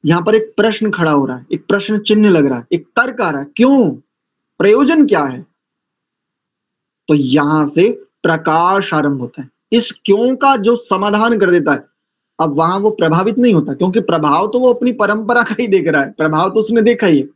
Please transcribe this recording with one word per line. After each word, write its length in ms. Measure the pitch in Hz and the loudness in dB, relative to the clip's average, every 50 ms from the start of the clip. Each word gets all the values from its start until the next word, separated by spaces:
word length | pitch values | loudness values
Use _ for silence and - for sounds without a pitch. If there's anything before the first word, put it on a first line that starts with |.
| - | 0
यहाँ 160 | 151 165 175 | 0 0 0
पर 120 | 175 196 214 | 2 2 0
एक 200 | 220 214 - - | 0 0 -2 -2
प्रश्न 340 | - 208 226 208 - 220 214 | 0 0 0 0 -2 -4 -4
खड़ा 200 | - - 170 160 | -2 0 0 0
हो 160 | 151 143 135 | 0 0 -2
रहा 100 | 131 127 | -2 -6
है, 100 | 127 123 _ | -10 -8 _
एक 140 | - 160 - | -8 -8 -4
प्रश्न 320 | _ 190 202 196 202 214 214 | _ -2 -2 -2 -4 -6 -4
चिन्ह 300 | 208 - 214 214 208 208 | -2 0 0 2 4 4
लग 180 | 180 160 143 | 4 4 2
रहा 120 | 139 131 120 | 0 -2 -4
है, 80 | 120 _ | -6 _
एक 140 | - - - | -6 -6 -6
तर्क 340 | _ _ 233 240 254 233 233 | _ _ -2 -2 -2 -2 -4
आ 100 | 220 170 | -4 -4
रहा 100 | 147 139 | -4 -6
है, 60 | 143 - _ | -8 -10 _
क्यों, 340 | - 233 262 277 269 233 160 123 - _ _ _ _ _ _ _ _ _ _ _ _ | 0 2 4 4 4 2 0 -2 -6 _ _ _ _ _ _ _ _ _ _ _ _
प्रयोजन 480 | 190 202 214 254 285 254 330 320 285 | 2 2 4 4 2 2 4 2 2
क्या 180 | - - 165 147 | 2 2 -2 -2
है। 220 | 135 127 127 156 _ _ _ _ _ _ _ _ _ _ _ _ _ _ _ _ _ _ _ _ _ _ _ _ _ _ _ _ _ _ _ _ - | -4 -8 -12 -14 _ _ _ _ _ _ _ _ _ _ _ _ _ _ _ _ _ _ _ _ _ _ _ _ _ _ _ _ _ _ _ _ -2
तो 60 | 151 | 0
यहां 520 | 147 135 127 127 147 143 147 156 156 151 | 0 0 0 0 0 0 0 0 0 -2
से 220 | 143 147 156 180 226 240 - - _ _ _ | 0 0 2 2 2 0 -4 -12 _ _ _
प्रकाश 720 | - 165 165 160 160 165 156 165 170 185 196 196 190 - 165 | -4 -2 -2 -2 -2 -2 0 0 2 0 0 -2 -2 -2 -4
आरंभ 260 | 156 143 147 143 131 | -2 -2 -2 -4 -4
होता 220 | 123 120 _ - | -8 -10 _ -16
है। 80 | 131 131 _ _ _ _ | -18 -18 _ _ _ _
इस 200 | 220 240 233 - - _ _ | -2 -2 -2 -4 -14 _ _
क्यों 320 | - 196 214 233 254 262 | 0 0 2 2 0 0
का 200 | 262 277 277 269 | 0 2 2 2
जो 200 | 240 190 220 240 | 2 2 0 0
समाधान 600 | 240 - - 196 190 196 208 202 208 220 233 240 208 | 0 -2 -4 -4 -2 -2 -2 0 0 0 0 2 2
कर 120 | 190 180 | 2 2
देता 220 | 175 175 143 160 | 2 2 2 0
है, 220 | 143 143 - _ _ _ _ _ _ _ _ _ _ - | -2 -2 -4 _ _ _ _ _ _ _ _ _ _ -4
अब 100 | 156 160 | -4 -2
वहां 300 | 143 147 160 170 185 196 | 0 0 0 0 0 0
वो 100 | 202 214 | -2 -2
प्रभावित 480 | 214 - 170 160 156 170 190 214 214 247 | 0 0 0 0 2 2 0 0 0 2
नहीं 160 | 240 247 208 | 2 2 2
होता, 200 | 160 151 - 139 | 2 0 -2 -4
क्योंकि 260 | 135 170 185 185 220 | -2 -2 0 0 -2
प्रभाव 460 | 190 - 170 160 151 147 143 165 190 | -2 0 -2 0 0 0 0 0 -2
तो 120 | 208 220 247 | -2 -2 0
वो 140 | 254 254 240 | 2 2 0
अपनी 180 | - - 247 | 0 -2 -4
परंपरा 500 | 233 196 214 196 208 220 220 202 240 233 | 0 0 -2 -2 -2 -4 -2 0 0 0
का 140 | - - 214 196 | 0 -2 -4 -6
ही 60 | 247 | -2
देख 220 | 220 196 190 151 165 | 0 0 0 0 0
रहा 140 | 151 147 | 0 0
है, 100 | 139 - | -2 -2
प्रभाव 380 | - - 156 156 156 156 175 190 | -4 -4 -2 -2 0 0 -2 0
तो 100 | 190 220 | 0 -2
उसने 220 | 214 214 226 233 | -2 0 0 2
देखा 240 | 214 226 240 240 226 | 2 2 2 2 2
ही 120 | 190 160 139 | 2 2 2
है। 100 | 131 - _ | 0 -4 _